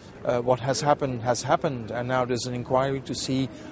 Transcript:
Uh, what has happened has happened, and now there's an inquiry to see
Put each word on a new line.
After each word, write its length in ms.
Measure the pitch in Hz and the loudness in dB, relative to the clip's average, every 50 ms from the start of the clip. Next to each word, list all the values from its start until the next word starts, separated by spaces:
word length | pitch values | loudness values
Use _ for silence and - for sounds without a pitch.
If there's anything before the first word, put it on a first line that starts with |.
| - - - - - | -18 -18 -16 -8 -2
Uh, 160 | - 127 123 | 0 0 2
what 180 | 120 123 127 123 | 4 4 2 2
has 220 | 117 139 135 - | 4 0 0 2
happened 400 | 151 147 147 - 151 135 127 120 | 4 4 4 4 4 -2 -2 -2
has 220 | 110 123 120 117 - | 0 0 0 0 2
happened, 480 | 131 156 170 - 165 135 123 113 107 | 2 2 2 2 0 -2 -2 -6 -6
and 180 | 110 117 123 123 | -4 -4 -2 0
now 160 | 127 127 127 | 2 2 2
there's 200 | 120 127 117 107 | 2 0 -2 -2
an 80 | 127 123 | -4 -4
inquiry 460 | 123 120 - 131 127 135 139 135 135 | -6 -4 2 2 2 2 2 0 -2
to 140 | 127 - 127 | -4 -6 -6
see 320 | 117 - - 131 131 131 127 - - - - | -6 -2 -2 0 0 0 -2 -4 -10 -14 -14